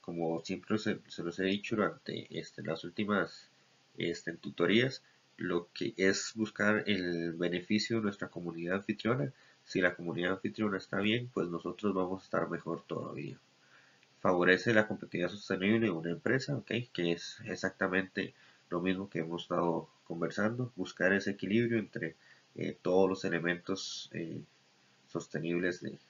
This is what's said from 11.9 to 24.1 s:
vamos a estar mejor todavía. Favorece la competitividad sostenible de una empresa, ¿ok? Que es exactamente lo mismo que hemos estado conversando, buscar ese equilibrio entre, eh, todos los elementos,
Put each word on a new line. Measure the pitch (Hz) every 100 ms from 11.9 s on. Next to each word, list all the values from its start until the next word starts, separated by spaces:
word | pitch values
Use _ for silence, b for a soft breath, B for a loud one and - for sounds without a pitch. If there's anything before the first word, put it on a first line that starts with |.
vamos | 92 92 95
a |
estar | - 90 82
mejor | 85 85 82 -
todavía. | 80 78 73 73 131 _ _ b b b b b _
Favorece | 101 90 87 92 -
la | 110 104
competitividad | 104 - 85 87
sostenible | 104 - 95 95 113 113
de |
una | 82 82
empresa, | 85 - 131 135 135
¿ok? | - 117 123
Que | - 85
es | 85 - - 104
exactamente | 92 95 - 95 92 98 - 95 B B B _
lo | 85
mismo | 90 92 98
que | 85
hemos | 80 85
estado | - 87 87 82 78 _
conversando, | _ 85 82 - 107 120 123 -
buscar | 92 - 90
ese | 98 101
equilibrio | 98 95 110 120 117
entre, | 101 - 80 - B B B
eh, | 82 82 78
todos | 87 92 95
los | 92
elementos, | 95 85 85 87 - 95 - - -